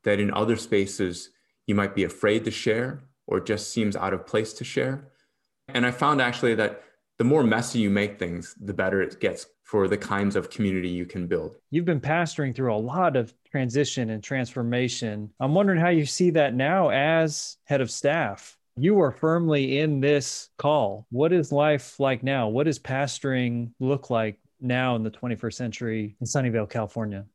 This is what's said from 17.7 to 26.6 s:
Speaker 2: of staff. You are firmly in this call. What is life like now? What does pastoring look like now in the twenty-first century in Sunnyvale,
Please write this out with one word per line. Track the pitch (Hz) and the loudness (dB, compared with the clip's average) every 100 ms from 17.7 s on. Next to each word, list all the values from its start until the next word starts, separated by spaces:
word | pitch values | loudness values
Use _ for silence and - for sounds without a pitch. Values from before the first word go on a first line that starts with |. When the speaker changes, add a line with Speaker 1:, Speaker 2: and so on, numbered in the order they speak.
| 143 | -2
Speaker 2:
of | 127 | -2
staff. | - 139 160 120 98 - _ _ - | 0 0 0 -2 -6 -14 _ _ -2
You | 156 208 | 4 4
are | 147 | 4
firmly | - 160 170 170 147 135 139 | 2 0 2 2 2 2 0
in | 156 143 | 2 2
this | 143 143 131 - - - | 2 2 0 -10 -14 -2
call. | 143 151 104 101 - | 2 2 0 -4 -8
What | 120 160 | 0 2
is | 180 143 | 2 2
life | 143 151 147 - - | 2 4 2 -2 -2
like | 139 123 | 0 0
now? | 127 135 110 | 0 0 0
What | 117 | 2
does | 156 131 | 0 -2
pastoring | - 135 139 - 139 127 123 120 117 _ | -4 -4 -4 -4 -2 0 0 -2 -6 _
look | 131 139 - | -2 -2 0
like | 117 110 104 _ _ | -2 -2 -6 _ _
now | 127 127 127 120 | -2 0 2 0
in | |
the | 110 | -2
twenty-first | - 123 110 117 - | -6 -8 -4 -6 -6
century | 120 - 117 110 107 - | -8 -6 -6 -4 -6 -8
in | 120 | -4
Sunnyvale, | 147 127 113 | -2 0 -2